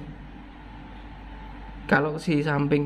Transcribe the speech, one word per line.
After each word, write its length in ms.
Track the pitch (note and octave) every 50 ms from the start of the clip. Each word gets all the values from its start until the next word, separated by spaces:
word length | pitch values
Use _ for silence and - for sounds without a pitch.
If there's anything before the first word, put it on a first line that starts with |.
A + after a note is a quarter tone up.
| - - - - - - - - - - - - - - - - - - - - - - - - - - - - - - - - - - - - - -
Kalau 320 | G3 C#3+ D3 D#3 D3+ D#3+
si 240 | - F#3 D#3+ C#3+ D3
samping 400 | D#3 C#3+ C#3+ D3 C#3+ D3+ D3 C#3+